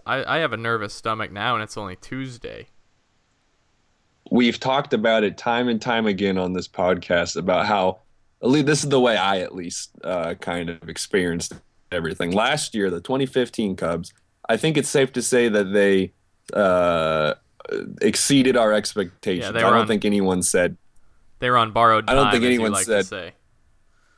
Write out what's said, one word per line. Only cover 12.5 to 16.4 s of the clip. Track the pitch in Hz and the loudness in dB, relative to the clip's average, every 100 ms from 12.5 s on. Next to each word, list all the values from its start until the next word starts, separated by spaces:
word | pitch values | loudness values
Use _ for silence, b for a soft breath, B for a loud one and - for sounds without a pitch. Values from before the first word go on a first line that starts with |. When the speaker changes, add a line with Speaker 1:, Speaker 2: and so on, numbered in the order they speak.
| 147 - | -2 -4
Speaker 2:
year, | 110 98 | -2 -2
the | 87 | -2
twenty | - 131 | -4 -4
fifteen | 135 131 120 - 104 | -2 -2 -2 -2 -4
Cubs, | 90 85 85 87 _ _ _ - | -2 -4 -4 -8 _ _ _ -4
I | 113 | 0
think | 160 151 | 0 0
it's | 127 | 0
safe | 147 160 | 2 0
to | 123 | 0
say | 113 123 120 | 0 2 4
that | 104 95 | 2 2
they, | 101 101 98 95 _ _ _ | 4 4 4 2 _ _ _